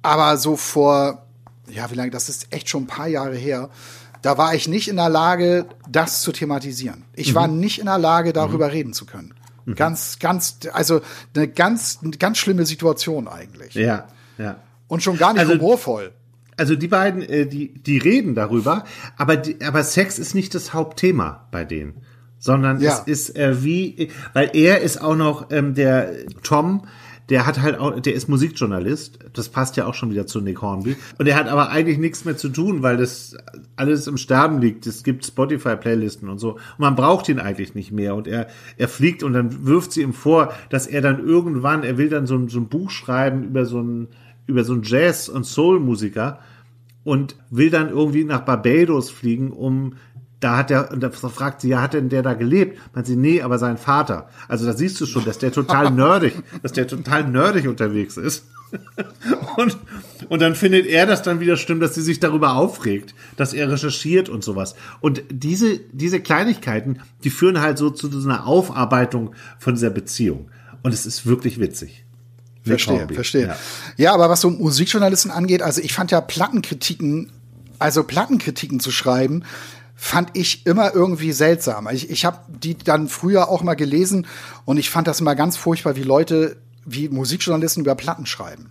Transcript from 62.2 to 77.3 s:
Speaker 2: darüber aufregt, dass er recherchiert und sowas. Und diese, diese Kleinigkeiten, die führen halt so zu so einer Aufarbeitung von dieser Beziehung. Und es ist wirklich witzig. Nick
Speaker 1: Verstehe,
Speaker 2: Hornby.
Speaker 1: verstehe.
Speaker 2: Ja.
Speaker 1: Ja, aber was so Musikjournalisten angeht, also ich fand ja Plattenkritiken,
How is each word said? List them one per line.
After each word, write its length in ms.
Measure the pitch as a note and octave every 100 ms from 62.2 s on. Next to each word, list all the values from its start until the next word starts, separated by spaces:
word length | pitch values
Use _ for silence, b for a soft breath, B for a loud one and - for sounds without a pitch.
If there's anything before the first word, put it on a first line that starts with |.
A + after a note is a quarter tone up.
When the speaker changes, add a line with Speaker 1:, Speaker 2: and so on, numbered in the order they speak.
Speaker 2:
darüber 340 | E3+ D#3 D3
aufregt, 600 | B2+ F#3 - A2+ G2+ G#2 B B -
dass 160 | C3+
er 180 | C#3 C#3+
recherchiert 580 | C#3 D3 C3+ D3+ F3+ F#3
und 140 | A#2
sowas. 320 | A2 F#2+ F#2+ B B B
Und 220 | D3+ C3+ -
diese, 480 | C3+ C#3+ F#3 A3+ G3 -
diese 280 | C3+ E3+ F3+
Kleinigkeiten, 800 | - D#3 G#3+ - - G#2+ B2+ B2+ B _
die 60 | C#3
führen 300 | - F#3+ F3+
halt 160 | D3+ C#3
so 120 | D3
zu 180 | - D3
so 160 | C#3 C3+
einer 180 | A#2+ -
Aufarbeitung 880 | E3+ F#3 C3+ A#2+ B2+ B2 B2 A2+ B B B
von 160 | -
dieser 160 | A#2+ A2+
Beziehung. 580 | G2+ - - G#2+ C2+ - B B B
Und 120 | B2+
es 100 | A2 G#2+
ist 200 | - A#2
wirklich 340 | B2 B2 A#2+
witzig. 440 | G2 - D2 - - - - - - -
Nick 100 | A2+
Speaker 1:
Verstehe, 240 | A#2+ - B2
Speaker 2:
Hornby. 140 | D2+
Speaker 1:
verstehe. 320 | D2+ A#2 C#3+ G#2+
Speaker 2:
Ja. 80 | D#2+ B B B -
Speaker 1:
Ja, 180 | D#3+
aber 160 | G3 E3+
was 100 | E3+
so 80 | F3+
Musikjournalisten 800 | E3+ D#3+ C3+ F#3 A3 G3 F#3 G3
angeht, 320 | E3+ F3+ F3+
also 180 | D#3+ -
ich 120 | -
fand 180 | - F#3
ja 100 | E3+
Plattenkritiken, 1120 | - - C#4+ B3 - C3+ - E3+ D3+ D#3 -